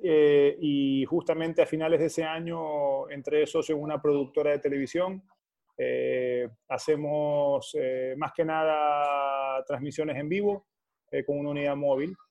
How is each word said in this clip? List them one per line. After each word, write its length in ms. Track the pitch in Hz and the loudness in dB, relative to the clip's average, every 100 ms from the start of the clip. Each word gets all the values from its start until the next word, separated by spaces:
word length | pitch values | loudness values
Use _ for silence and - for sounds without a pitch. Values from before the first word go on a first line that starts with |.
eh, 540 | 180 156 147 147 143 143 | 2 6 8 8 6 4
y 460 | 151 143 139 135 | 0 2 2 0
justamente 580 | 131 170 - 160 165 160 | 0 0 0 -2 0 2
a 40 | 151 | 2
finales 340 | 160 160 160 | 2 2 2
de 60 | 160 | 2
ese 180 | - | -2
año 880 | 160 160 165 165 156 147 143 135 135 | -4 -4 -6 -6 -4 -2 -2 -2 -6
entré 360 | 143 - 151 151 | -10 -2 2 2
socio 300 | 165 151 151 | 0 0 -2
en 60 | |
una 200 | 151 151 | -2 -2
productora 500 | 151 143 131 151 147 | 2 2 0 0 0
de 80 | 143 | 0
televisión. 640 | 143 139 131 170 185 190 - _ _ _ _ - | 0 -2 -2 -2 -2 -6 -14 _ _ _ _ -6
Eh, 680 | 127 127 127 127 127 123 120 117 - | -2 -2 0 -2 -2 -2 -4 -10 -8
hacemos, 1040 | 127 - 147 147 151 151 147 143 139 - 156 | -4 -2 -2 0 -2 0 0 2 0 -2 -4
eh, 380 | 131 127 127 131 | -2 -2 -4 -4
más 160 | 151 | -4
que 140 | - 160 | -2 -2
nada 1160 | 160 156 151 151 147 143 143 139 139 135 131 131 | 0 2 2 2 2 2 0 0 -2 -2 -4 -4
transmisiones 500 | 139 143 151 156 131 | -6 -6 -4 -4 -4
en 140 | 147 | -4
vivo, 360 | 190 202 202 - _ _ _ _ | -2 0 -2 -8 _ _ _ _
eh, 140 | 139 131 | -4 -2
con 120 | 143 | -2
una 120 | 147 | -2
unidad 260 | 143 143 143 | -2 -2 0
móvil. 400 | 143 135 160 190 _ | 0 0 -2 -8 _